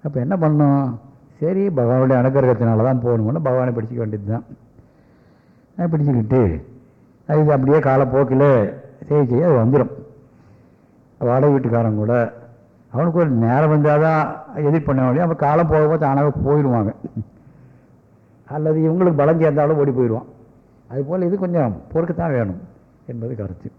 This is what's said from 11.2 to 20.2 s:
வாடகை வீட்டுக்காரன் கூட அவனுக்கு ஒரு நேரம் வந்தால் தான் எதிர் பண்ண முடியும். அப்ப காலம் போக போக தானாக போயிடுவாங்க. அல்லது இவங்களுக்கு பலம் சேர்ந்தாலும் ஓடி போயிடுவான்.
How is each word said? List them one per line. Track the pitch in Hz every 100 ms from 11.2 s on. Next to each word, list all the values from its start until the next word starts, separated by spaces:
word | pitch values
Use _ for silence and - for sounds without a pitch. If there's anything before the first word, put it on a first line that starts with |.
| 120
வாடகை | 127 147
வீட்டுக்காரன் | 139 123 117 113 107
கூட | 107 120 117 - - - _ _ _
அவனுக்கு | 123 170 165
ஒரு | 160 120 113
நேரம் | 127 156
வந்தால் | 151 147 147 160
தான் | 156 147 - - - 147
எதிர் | 160 147
பண்ண | 135 131
முடியும். | 131 175
அப்ப | 165 143
காலம் | 156 165
போக | 156 151
போக | 160
தானாக | 147 139 147 - 135
போயிடுவாங்க. | 147 139 120 104 - - - - - - - - - _ _ _ _ _ _ - 147
அல்லது | 156 156 160
இவங்களுக்கு | 170 185 151
பலம் | 143 165
சேர்ந்தாலும் | 156 143 147 156
ஓடி | 139 127
போயிடுவான். | 120 110